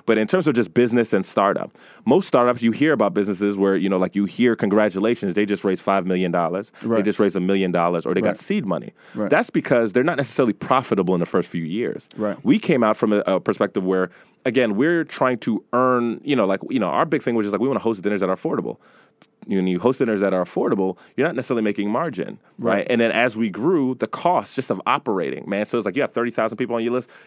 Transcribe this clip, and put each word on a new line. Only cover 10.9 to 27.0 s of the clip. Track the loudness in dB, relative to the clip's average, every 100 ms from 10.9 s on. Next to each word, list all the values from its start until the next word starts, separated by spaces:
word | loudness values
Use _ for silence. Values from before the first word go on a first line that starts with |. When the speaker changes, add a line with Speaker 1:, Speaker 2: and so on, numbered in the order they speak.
| 0 2
Speaker 1:
in | 0
the | 0
first | -2 -2
few | -6 -6
years. | -4 -6 -8 -12 -8
Speaker 2:
Right. | -6 -2
Speaker 1:
We | 2 2
came | 2 2
out | 2 2
from | 2
a, | 2
a | 2 0
perspective | 0 0 0 0
where, | 0 0 -2 -6 _ _
again, | -2 0 0 2
we're | 0 0
trying | -4 -2 0 0
to | -2 -4 -2
earn, | 0 2 2 -2 -4
you | -2 2
know, |
like, | 2 0 -2
you | -2
know, | 0
our | 0 0
big | -2
thing | 0
was | -2 0
just, |
like, | -2
we | -2
wanna | -2
host | -2 -2
dinners | -2 -2
that | -2
are | -2
affordable. | -4 -4 -6 -10 _ _ _ _ _ _ -4
You | 0
know, |
when | 0
you | 2
host | 0 2
dinners | 0 0
that | 0
are | 0
affordable, | -2 -2 -2 0 -2 -4 -8 -4
you're | -2
not |
necessarily | -4 -4 -2
making | 0 -2 -2
margin, | -4 -4 -6 -8 -12 _ -6
right? | -2 0
Speaker 2:
Right. | 0
Speaker 1:
And | 2
then | 2
as | 2 0 0
we | -4
grew, | -2 0 0 0
the | -2 -6
cost | -2 0 0 -2
just | -6 -6
of | -4 -2
operating, | -2 -2 -2 -2 -6 -4
man. | -4
So | -2 -2
it's | -2
like | -2
you |
have | -2
thirty | -2 -4
thousand | -2 -4 -4
people | -4 -4
on |
your | -2
list. | -4